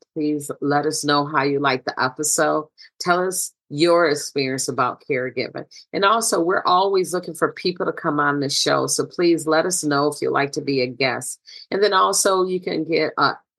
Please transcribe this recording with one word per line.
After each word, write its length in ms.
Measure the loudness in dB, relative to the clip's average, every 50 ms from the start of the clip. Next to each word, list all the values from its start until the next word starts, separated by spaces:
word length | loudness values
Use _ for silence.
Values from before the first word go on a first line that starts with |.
| _ _ -6
Please 380 | -4 -2 -2 -2 -2 -4 -8 -8 -4
let 240 | -2 0 0 2 0
us 180 | 0 -2 -2 0
know 220 | 0 2 2 0
how 160 | 0 0 0
you 180 | 0 0 0 0
like 260 | 2 0 0 0 -2
the 140 | -4 -4 -2
episode. 680 | -2 -2 -2 -4 -4 -2 0 2 2 2 0 0 -4 -6 _ -20 -20 -20 _ -6
Tell 280 | 0 0 0 2 0
us 260 | -2 -4 -4 -6 -8 _ _ _ -8
your 380 | -2 2 4 4 6 4 4
experience 600 | 4 2 0 -4 -6 -4 -2 -2 -2 -2 -4 -4 -4
about 340 | -2 0 -2 -2 -2 -6 _ -4
caregiving. 560 | -4 -2 -4 -4 -4 -4 -6 -6 -6 -12 -12 -14 -18 -20 -14 _
And 140 | -4 0 2
also, 360 | 2 2 2 0 0 0 0
we're 220 | 2 2 0 0 2
always 500 | 2 2 4 4 4 2 2 0 0 -2
looking 200 | -6 -6 -6 -6
for 180 | -2 -2 -2
people 340 | -2 -2 -4 -4 -4 -4 -4
to 60 | -4
come 260 | -4 -4 -2 -2 0 0
on 200 | 0 0 0 0
the 100 | -2 -2
show. 380 | -2 0 0 2 2 2 0
So 180 | 0 0 -2 -2
please 400 | -4 -2 0 2 4 2 2 2
let 200 | 2 2 2 2
us 180 | 0 0 -2 0
know 240 | 0 0 2 2
if 140 | 0 0 -2
you'd 100 | -2 0
like 220 | 0 0 0 -2 -4
to 80 | -6
be 200 | -4 -2 0 0
a 60 | 0
guest. 520 | -2 -2 -2 -2 0 -2 -2 -6 -10 -12 -14 _ -20 -20 -18 -10 -4
And 140 | 0 2 2
then 100 | 4 4
also, 520 | 4 4 4 2 2 2 4 4 2 2
you 160 | 0 -2 -4
can 240 | -4 -4 -4 -4 -2
get 260 | 0 0 0 0 0 0
a 160 | 0 0 0 0 -2 _ _ _